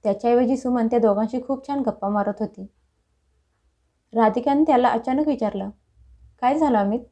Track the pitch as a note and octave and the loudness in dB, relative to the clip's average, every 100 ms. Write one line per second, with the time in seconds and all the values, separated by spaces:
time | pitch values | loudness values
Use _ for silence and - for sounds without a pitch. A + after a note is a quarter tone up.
0 | G#3+ G3 A#3+ A#3+ B3 C4 B3+ B3 A3+ A#3+ | -2 -2 2 2 2 0 -2 0 2 2
1 | A3 G3+ A3 B3+ B3 C4+ C4+ C#4 A#3 G3+ | 2 2 0 -4 -4 -8 -4 -4 -4 -4
2 | G3 G#3 G3+ G3+ A3 - G3 _ _ _ | -4 -2 -2 -4 -8 -8 -20 _ _ _
3 | _ _ _ _ _ _ _ _ _ _ | _ _ _ _ _ _ _ _ _ _
4 | _ A3 A3 A#3+ B3+ C#4 D#4 B3+ B3 A3+ | _ 2 2 2 0 2 4 4 2 0
5 | B3+ C4 D4+ C4 G#3 G3+ G3 - _ _ | -2 -2 -2 -2 -4 -4 -10 -14 _ _
6 | - - - _ B3 D4+ D4+ A3+ G3 A3+ | -20 -20 -20 _ 0 2 2 2 0 -2
7 | - | -8